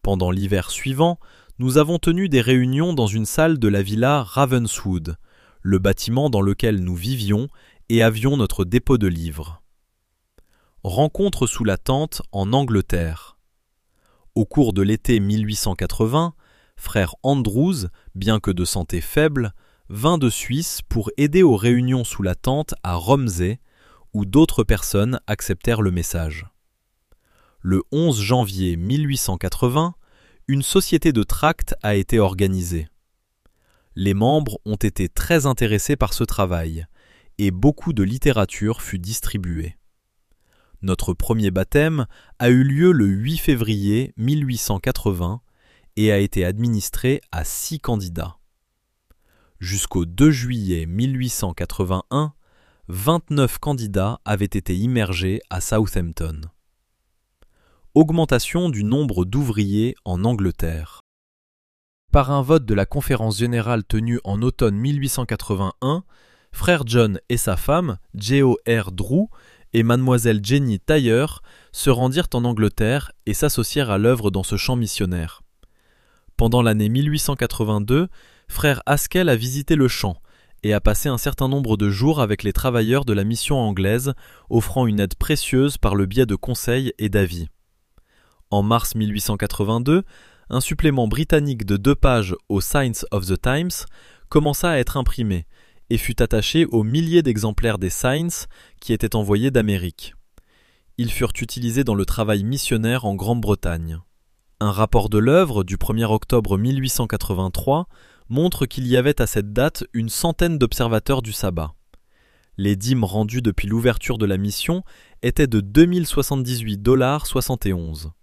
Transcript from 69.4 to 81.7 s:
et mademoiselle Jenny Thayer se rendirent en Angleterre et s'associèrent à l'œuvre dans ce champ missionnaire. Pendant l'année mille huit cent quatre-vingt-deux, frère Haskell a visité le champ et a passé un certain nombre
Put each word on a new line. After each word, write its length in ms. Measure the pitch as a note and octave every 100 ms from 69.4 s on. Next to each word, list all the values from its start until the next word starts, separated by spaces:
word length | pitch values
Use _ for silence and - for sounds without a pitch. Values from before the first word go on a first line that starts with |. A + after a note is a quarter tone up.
| _ _ -
et 80 | A#2
mademoiselle 580 | A2+ B2 C3 B2 A#2 G#2+
Jenny 380 | G2+ C#3 C3+ G2+
Thayer 460 | - D3+ B2 A#2 D3+ - - - _
se 180 | - -
rendirent 380 | A#2+ B2+ C#3 F3
en 120 | B2+
Angleterre 680 | A#2+ A2+ G#2+ - A2 C#3 - - -
et 80 |
s'associèrent 560 | G#2 D3+ - A2+ - C3
à 80 | G2
l'œuvre 320 | A2 B2+ G2+
dans 120 | F#2+
ce 140 | F#2 G2+
champ 200 | - B2
missionnaire. 680 | A2 - F#2+ F2+ D#2+ - - _ _ _ _ _ _ _ _ -
Pendant 240 | A#2 B2
l'année 260 | A#2 G#2+ G#2+
mille 220 | B2 D3
huit 80 | D3+
cent 180 | - C#3
quatre-vingt-deux, 720 | A#2+ - G#2+ G#2+ G#2 C3 F3+ - - _ _
frère 320 | - D3+ C3 -
Haskell 420 | C#3+ - F3+ F3+
a 80 | A#2+
visité 380 | B2 C3+ C#3+
le 140 | D#3 B2+
champ 280 | - G2+ E2+ - _ _ -
et 100 | G#2+
a 80 | G#2
passé 300 | - G#2+ D3+
un 80 | B2
certain 300 | - - C3
nombre 280 | C#3 B2+